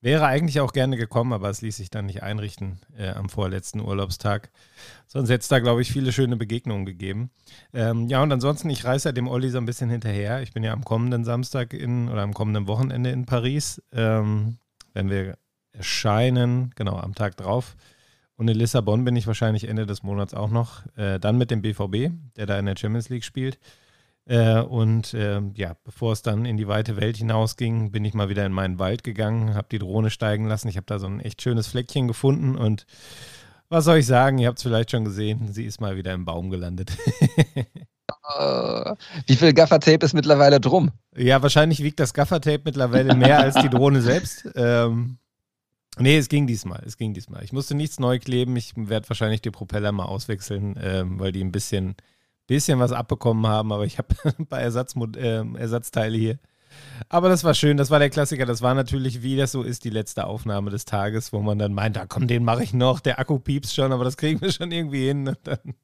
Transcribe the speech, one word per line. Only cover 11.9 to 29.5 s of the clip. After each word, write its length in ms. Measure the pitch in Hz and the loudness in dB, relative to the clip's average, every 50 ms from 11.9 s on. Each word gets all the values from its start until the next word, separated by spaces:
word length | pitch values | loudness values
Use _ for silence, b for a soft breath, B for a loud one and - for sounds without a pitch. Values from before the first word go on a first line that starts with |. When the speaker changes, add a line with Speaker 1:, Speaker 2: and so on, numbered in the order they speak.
| 120 123 120 120 | -2 -2 -2 -2
Speaker 1:
oder 120 | 123 107 | -2 -2
am 140 | 101 101 101 | -4 -4 -2
kommenden 320 | - 110 107 107 107 101 95 | -2 -2 -2 0 -2 -2 -2
Wochenende 420 | 107 113 131 131 131 123 123 127 | -2 0 0 -2 -2 -2 -2 -2
in 160 | 127 131 123 | -2 -2 -2
Paris, 560 | - - 120 117 127 135 151 147 - - - - _ | -2 -2 0 0 0 -2 -2 -4 -4 -8 -12 -18 _
ähm, 680 | - 123 113 110 110 110 107 107 107 107 104 110 117 117 _ _ _ _ - _ _ | -2 0 2 2 2 2 2 2 0 0 0 -2 -4 -6 _ _ _ _ -20 _ _
wenn 160 | 101 98 98 | -4 -2 -2
wir 300 | 98 98 95 95 92 - _ _ _ _ _ _ | -2 -2 -4 -4 -8 -14 _ _ _ _ _ _
erscheinen, 1000 | _ 113 92 - - - - 113 104 107 120 127 127 123 123 123 123 127 127 123 - | _ -12 -8 -6 -4 -2 0 2 2 2 2 2 2 2 2 2 2 0 -2 -4 -6
genau, 220 | - 107 101 - 92 | -6 -4 -4 -4 -4
am 180 | 92 92 95 | -6 -8 -6
Tag 220 | - 107 101 90 - | -4 -4 -6 -6 -6
drauf. 380 | 92 92 101 123 127 - - - _ _ _ _ _ _ _ _ _ _ _ _ | -4 -2 -2 -2 -2 -6 -12 -20 _ _ _ _ _ _ _ _ _ _ _ _
Und 100 | 113 117 | 0 0
in 100 | 113 107 | 2 2
Lissabon 480 | 117 110 - 127 110 101 107 113 127 | 0 2 2 0 2 2 0 2 2
bin 100 | 123 120 | 2 0
ich 100 | 120 104 | 0 0
wahrscheinlich 420 | 113 110 - - 110 107 107 107 - | -2 -2 0 0 0 0 0 -2 -4
Ende 200 | 110 110 110 101 | -4 -4 -4 -4
des 160 | 104 95 - | -6 -8 -6
Monats 320 | 98 101 101 101 95 - | -6 -4 -4 -6 -6 -6
auch 160 | - 104 104 | -6 -4 -2
noch, 340 | 107 117 117 113 - - - - _ - | 0 -2 -2 -2 -6 -16 -20 -18 _ -6
äh, 220 | 104 98 95 95 | -4 -4 -4 -2
dann 200 | 92 104 110 123 | 0 2 2 2
mit 100 | 123 113 | 2 2
dem 140 | 123 110 95 | 0 -2 -2
B 100 | 107 104 | -4 -4
V 140 | - 101 98 | -4 -4 -2
B, 240 | 92 107 127 160 170 165 156 127 _ | -2 -2 -2 -2 -4 -6 -14 -18 _
der 100 | - 107 | -10 -6
da 140 | 98 101 98 | -4 -2 -2
in 80 | 101 101 | 0 -2
der 80 | 95 - | -4 -4
Champions 320 | - 110 107 117 113 - | -4 -4 -4 -4 -4 -6
League 140 | 127 120 113 | -8 -10 -10
spielt. 340 | - - 135 131 131 127 _ _ - - _ _ _ _ _ _ _ _ _ _ - | -10 -8 -6 -6 -6 -6 _ _ -20 -20 _ _ _ _ _ _ _ _ _ _ 0
Äh, 320 | 123 120 117 113 113 110 | 4 4 6 6 6 4
und, 540 | 113 - 127 120 113 110 113 113 113 - - | 2 0 0 0 2 2 2 2 0 -4 -4
ähm, 400 | 113 107 104 101 101 101 98 98 | -4 -2 -2 -2 -2 -4 -6 -6
ja, 200 | 107 101 85 85 _ _ | -6 -6 -8 -8 _ _
bevor 280 | - - - - 113 | -20 -12 -4 -2 -2
es 120 | 110 107 - | -2 -2 -2
dann 220 | 120 104 104 117 | -2 -2 0 0
in 120 | 123 113 107 | -2 -2 -2
die 100 | 110 101 | -2 0
weite 300 | 104 107 110 117 110 101 | 0 -2 0 -2 -2 -2
Welt 180 | 104 107 117 | -2 -2 -2
hinausging, 760 | 101 110 110 113 110 110 110 - - 127 113 113 113 110 104 | -2 -2 0 2 2 2 0 -2 -2 -2 -2 0 0 -2 -2
bin 120 | 98 113 104 | -2 -2 -4
ich 120 | 107 101 | -2 0
mal 120 | 110 101 98 | 0 -2 0
wieder 160 | 101 101 101 | 0 -2 -2
in 80 | 98 | -2
meinen 280 | 95 95 95 92 90 90 | 0 -2 -2 -2 -2 -2
Wald 240 | 95 92 107 117 - | -2 -2 -2 -4 -6
gegangen, 500 | - 110 98 110 104 110 113 113 110 | -10 -4 -2 -2 0 0 0 0 0